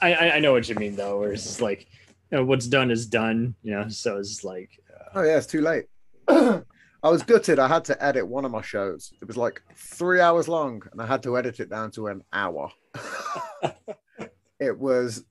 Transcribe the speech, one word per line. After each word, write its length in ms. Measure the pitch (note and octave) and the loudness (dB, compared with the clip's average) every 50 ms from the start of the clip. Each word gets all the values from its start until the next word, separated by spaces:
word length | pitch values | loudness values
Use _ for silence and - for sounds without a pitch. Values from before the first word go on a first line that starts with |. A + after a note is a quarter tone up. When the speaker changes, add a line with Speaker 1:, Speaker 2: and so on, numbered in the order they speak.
Speaker 1:
I, 120 | F#3+ F3 F3 | 2 2 4
I, 220 | D#3+ E3+ E3+ D3+ | 4 2 2 2
I 40 | D3+ | 4
know 120 | D3+ C#3+ | 4 4
what 160 | C3 A#2+ A2+ | 4 4 2
you 80 | A#2 G#2+ | 0 -4
mean, 220 | A2 G#2+ G#2 G2+ | -4 -4 -6 -6
though, 200 | G2+ G2+ G2+ G2+ G2+ | -6 -4 -4 -2 -2
where 120 | G#2 G#2 | -2 -2
it's 120 | G2+ G#2 - | -4 -6 -8
just 180 | - - - | -10 -4 -2
like, 260 | A#2+ G#2 G2+ - - _ _ _ _ _ _ _ _ - | -2 -2 -2 -4 -8 _ _ _ _ _ _ _ _ -4
you 80 | D#3+ | 0
know, 60 | C#3 B2+ | 0 2
what's 240 | C3 C3+ C3 A#2+ | 2 2 2 2
done 240 | A#2+ C#3 C3+ C3 B2 | 2 2 2 4 2
is 140 | A#2 A2+ A#2 | 0 -2 -2
done, 480 | G#2+ A#2+ A2+ A2 A2+ A2+ A2+ A#2+ B2 - _ - | -2 0 0 0 2 0 0 -2 -2 -6 _ -8
you 80 | G#2+ | -6
know, 160 | G#2 G2+ G#2 | -4 -4 -4
so 300 | A2 G#2 - - A#2 G2+ | -6 -8 -6 -6 -4 -4
it's 260 | G2+ G2+ G2+ G#2+ - G2 | -4 -8 -8 -10 -12 -12
like, 280 | F#2 F#2 F#2 F#2 - _ _ _ _ - | -12 -12 -12 -14 -16 _ _ _ _ -20
uh, 100 | - - - - | -20 -18 -8 -4
Speaker 2:
Oh, 80 | G3 E3+ | 0 2
yeah, 140 | D#3 D#3+ | 4 4
it's 100 | C#3+ - | 2 0
too 140 | - - D#3 | 0 -2 0
late. 240 | D3 D#3+ D#3+ B2 - - - - - | 0 0 0 -2 -4 -8 -18 -20 -20
<clears throat> 220 | - - - - | -20 -16 -4 2
I 360 | - C#4+ E4 C4 B3 G3+ F3 - - _ _ _ _ _ - - | 4 6 6 6 4 2 0 -4 -12 _ _ _ _ _ 0 2
was 200 | D#3 E3+ D#3 - | 2 2 2 4
gutted. 340 | - A#3 G#3 - F3 D#3 | 4 4 4 6 4 4
I 120 | C3+ C3 C3 | 4 4 4
had 160 | E3 E3 - | 4 0 0
to 180 | D3+ C#3 - C3+ | -2 -4 0 0
edit 240 | C#3+ C3 B2+ F#2+ | 0 0 0 -2
one 160 | G2 B2 C#3 C#3 | -4 -6 -6 -6
of 80 | B2+ | -6
my 100 | A2+ G#2+ | -6 -8
shows. 520 | - - - G2+ G2 G2 E2 - - - - - | -8 -6 -6 -4 -4 -4 -6 -10 -14 -20 -20 -20
It 40 | - A2+ | -16 -10
was, 80 | A2+ | -6
like, 240 | B2 A#2+ A#2 - - _ _ - | -4 -4 -4 -4 -8 _ _ -20
three 440 | - - - - - F3 F3+ F3+ F3+ | -20 -20 -18 -8 -4 0 2 4 6
hours 300 | F3 E3+ E3+ E3+ C#3+ D#3+ | 6 6 6 4 2 0
long, 320 | E3+ D#3+ D3 C3 A#2 G#2 - - | 0 -2 -2 -4 -6 -10 -16 -16
and 100 | - G#2 | -12 -10
I 40 | A2+ | -4
had 180 | A2 C3+ A#2+ A#2+ | -2 -2 -2 -2
to 140 | B2+ B2 | -2 -2
edit 240 | B2+ A#2+ B2 A2+ - | -2 -2 -4 -6 -8
it 80 | G2 E2+ | -10 -8
down 200 | G#2 A2 A2 G#2+ | -8 -8 -8 -8
to 160 | - A2+ G#2+ | -10 -10 -8
an 140 | G#2 G2 F#2+ - - - | -8 -8 -10 -12 -8 -6
hour. 360 | G2+ G2 F2+ E2 C#2+ C#2+ - - _ _ _ - | -4 -4 -4 -4 -6 -8 -10 -12 _ _ _ -18
<laughs> 800 | - - - - - - C6+ C6+ - A#5+ - D5+ - - - - _ - - - _ _ _ _ A#3 - - _ _ _ _ _ - | -16 -14 -12 -12 -10 -10 -10 -10 -10 -10 -12 -12 -6 -6 -6 -6 _ -16 -16 -16 _ _ _ _ -18 -18 -18 _ _ _ _ _ -6
It 180 | C#3+ B2+ G2+ | -6 -4 -4
was, 460 | D#2+ C3+ C3 B2+ B2 B2 A#2+ A2 A2 - _ | -4 -2 0 0 0 0 -2 -6 -10 -16 _